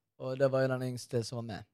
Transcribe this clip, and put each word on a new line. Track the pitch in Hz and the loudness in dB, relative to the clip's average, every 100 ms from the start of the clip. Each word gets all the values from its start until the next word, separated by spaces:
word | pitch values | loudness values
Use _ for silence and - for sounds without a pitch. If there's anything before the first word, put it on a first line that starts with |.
| _ - | _ -10
Og | 131 131 | -6 2
det | 139 | 4
var | 131 | 4
jo | 131 | 2
den | 127 127 | 0 -2
yngste | 123 - 123 110 | -6 -2 -2 -2
som | 120 | -4
var | 117 95 | -6 -8
med. | 110 | -12